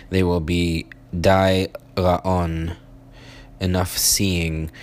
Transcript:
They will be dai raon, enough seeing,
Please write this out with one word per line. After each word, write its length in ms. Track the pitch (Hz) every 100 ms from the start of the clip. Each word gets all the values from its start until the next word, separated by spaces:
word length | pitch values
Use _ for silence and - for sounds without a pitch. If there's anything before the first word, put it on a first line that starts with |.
| -
They 140 | 92
will 180 | 90 87
be 460 | 78 87 87 82 - - - 87
dai 500 | 90 95 95 92 95 - - -
raon, 800 | 90 87 92 92 85 82 82 82 - - - - - - - -
enough 380 | 92 90 90 -
seeing, 720 | - - 101 87 82 80 80 -